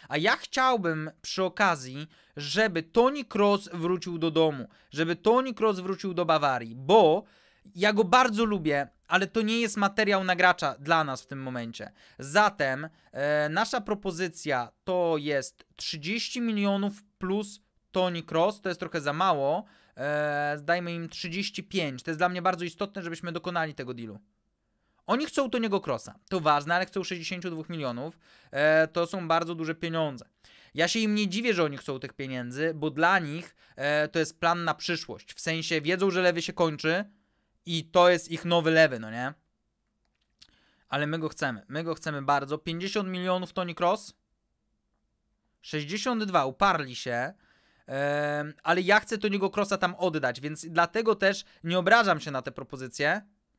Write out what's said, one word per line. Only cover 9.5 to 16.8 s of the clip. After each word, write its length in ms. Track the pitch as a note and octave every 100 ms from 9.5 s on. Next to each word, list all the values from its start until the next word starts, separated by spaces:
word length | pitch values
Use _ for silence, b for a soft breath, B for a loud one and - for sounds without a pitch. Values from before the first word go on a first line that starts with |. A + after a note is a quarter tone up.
| A3+
jest 160 | A3+ G#3
materiał 480 | G3 G3+ G#3 G3
na 120 | F#3 F3+
gracza 400 | F#3 F3 D3+ C3
dla 260 | C#3 E3
nas 180 | D3+ C3
w 40 | -
tym 160 | C#3
momencie. 500 | C3+ B2+ A#2 A2+ G2+ b b -
Zatem, 720 | C3+ E3+ G#3 G3+ C#3 C3 D#3 b b
e, 360 | - C#3+ D3+ D3+
nasza 320 | E3 A3+ B3+
propozycja 920 | G3+ G3+ G3 E3 F3+ - D#3 C3 A#2 _
to 320 | - F3+ E3+ D#3
jest 460 | D3 C#3+ B2+ - _ -
trzydzieści 640 | - D#3+ D3+ A3+ - B3
milionów 640 | A#3 G#3+ G3+ G3